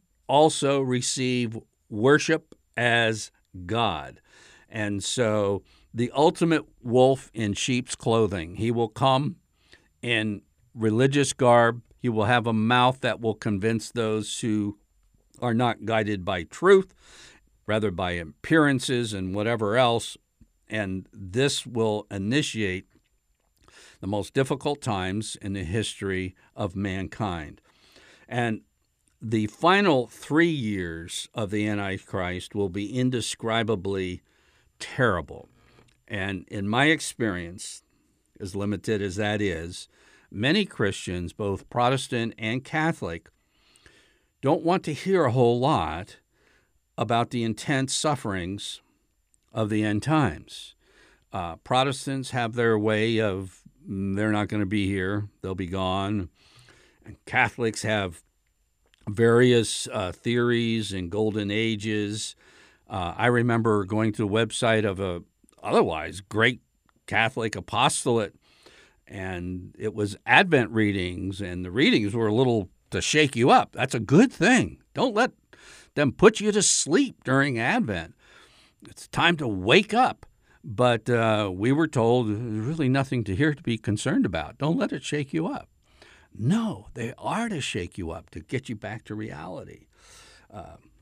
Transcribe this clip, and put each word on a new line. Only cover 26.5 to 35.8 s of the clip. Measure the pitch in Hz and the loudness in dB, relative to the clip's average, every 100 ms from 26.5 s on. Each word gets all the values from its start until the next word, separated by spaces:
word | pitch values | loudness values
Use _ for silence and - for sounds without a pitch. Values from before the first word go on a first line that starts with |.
| - | -8
of | 104 98 | -6 -4
mankind. | 101 95 90 - 104 85 76 - _ _ _ - - - - | -4 -4 -8 -6 -6 -6 -10 -16 _ _ _ -20 -20 -20 -10
And | 120 120 110 - _ _ _ _ _ | -4 -4 -4 -10 _ _ _ _ _
the | 110 110 104 | -4 -2 -2
final | - 165 196 202 135 117 | 0 4 4 6 4 0
three | - - 147 170 | -8 -2 2 2
years | 151 107 101 87 82 85 - - | 2 -2 -2 -4 -8 -10 -12 -10
of | - 104 | -8 -4
the | 107 107 | -2 -2
Antichrist | 104 98 98 - 98 90 90 - | -2 -4 -6 -6 -6 -4 -6 -6
will | 104 101 | -4 -4
be | 98 104 127 | -4 -6 -2
indescribably | 127 123 107 - 113 113 113 104 95 98 92 90 _ _ _ _ _ - | 0 -2 -4 -6 -4 -2 0 -2 -2 -4 -4 -6 _ _ _ _ _ -18
terrible. | - - 123 90 71 - - _ _ _ | -8 0 2 2 -4 -12 -20 _ _ _